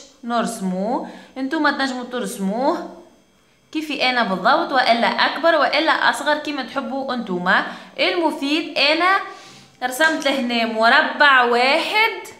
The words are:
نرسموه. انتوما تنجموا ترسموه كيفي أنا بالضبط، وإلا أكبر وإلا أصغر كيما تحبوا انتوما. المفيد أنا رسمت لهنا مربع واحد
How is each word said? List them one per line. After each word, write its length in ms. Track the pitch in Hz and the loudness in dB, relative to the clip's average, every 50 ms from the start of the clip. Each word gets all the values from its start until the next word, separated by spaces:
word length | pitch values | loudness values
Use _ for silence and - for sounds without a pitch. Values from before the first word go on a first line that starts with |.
| - - _ - - | -16 -20 _ -14 -8
نرسموه. 840 | 233 240 226 202 - - - 190 185 185 185 196 226 254 - - - - - - - - 254 | -2 -2 -2 -2 -2 -4 -4 -4 -4 -2 -2 -2 -2 -2 -4 -4 -8 -14 -18 -20 -16 -8 -8
انتوما 320 | 269 262 330 320 294 285 | -6 -4 -2 0 2 0
تنجموا 340 | 277 - 269 269 254 254 240 | 0 0 -4 -4 -4 -8 -8
ترسموه 920 | 247 254 240 202 190 - 202 190 190 208 240 269 302 349 339 - - - - - - _ _ _ _ _ _ _ _ _ _ _ _ | -8 -6 -6 -6 -6 -6 -4 -4 -2 -2 0 0 0 0 -2 -6 -12 -16 -18 -20 -20 _ _ _ _ _ _ _ _ _ _ _ _
كيفي 380 | - 311 302 302 262 - - 254 | -8 -8 -6 -6 -4 0 0 0
أنا 120 | 254 247 | 2 0
بالضبط، 500 | 220 190 190 180 180 240 285 330 339 330 | 0 0 -2 0 2 2 2 2 2 0
وإلا 340 | 285 254 - 226 233 240 208 | 0 0 2 2 2 2 2
أكبر 480 | 190 - - 240 294 294 285 320 330 339 | -2 0 0 0 -2 0 0 2 2 4
وإلا 380 | 302 262 - - 294 320 302 | 4 2 2 2 0 2 2
أصغر 460 | 262 - - - - - 269 294 294 302 | 0 2 2 0 0 0 0 -2 -2 -2
كيما 240 | 302 302 294 269 | -2 -6 -6 -6
تحبوا 520 | 240 - - 277 - 233 269 269 269 269 254 | -8 -6 -6 -6 -6 -4 -6 -6 -6 -6 -6
انتوما. 520 | 240 - 190 180 175 175 185 208 262 - - - - - - - - | -6 -6 -4 -4 -2 2 2 2 2 2 -2 -10 -14 -16 -14 -4 -2
المفيد 800 | 294 370 381 349 320 294 - - 277 285 302 330 330 311 - - | 0 0 0 0 0 0 -2 -2 -2 0 0 -2 -2 -2 -2 0
أنا 420 | 269 294 320 330 349 370 392 392 392 - - - - - - - - - _ - | 2 2 2 2 2 2 2 0 -2 -6 -14 -18 -20 -20 -20 -20 -20 -20 _ -8
رسمت 420 | 254 247 254 - 320 320 302 - - | -8 -6 0 2 2 2 2 0 0
لهنا 400 | 277 277 262 240 240 240 233 226 | 0 0 0 -2 -2 -2 -2 -2
مربع 800 | 226 220 220 226 233 269 302 302 311 - - 294 285 269 254 | -2 0 2 4 6 6 6 4 2 2 4 4 6 6 6
واحد 680 | 240 240 233 240 247 269 294 330 320 - 392 427 453 440 403 - - - - | 4 4 4 4 4 4 2 2 0 0 0 2 2 0 0 -6 -12 -16 -20